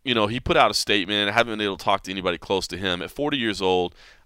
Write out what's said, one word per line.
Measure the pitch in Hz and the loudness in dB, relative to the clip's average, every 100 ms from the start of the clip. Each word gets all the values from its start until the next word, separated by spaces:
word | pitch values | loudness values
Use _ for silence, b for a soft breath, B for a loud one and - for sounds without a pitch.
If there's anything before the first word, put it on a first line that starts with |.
you | 131 | -2
know, | 117 104 | 0 2
he | 123 | 0
put | 151 160 | 0 4
out | 117 | 4
a | |
statement. | 104 - 104 92 104 101 | 4 0 0 2 0 2
I | |
haven't | 110 117 | 2 0
been | 107 104 | 0 -4
able | 95 | -2
to | 107 | 0
talk | 98 | 0
to | - | -2
anybody | 95 90 87 | -4 -2 -4
close | - 95 - | -2 -2 -2
to | 87 | -4
him. | 95 87 | -4 -4
At | 82 | -6
forty | - 147 143 | -6 -4 -2
years | 113 98 | -2 0
old, | 95 92 87 b b b | 2 2 0 b b b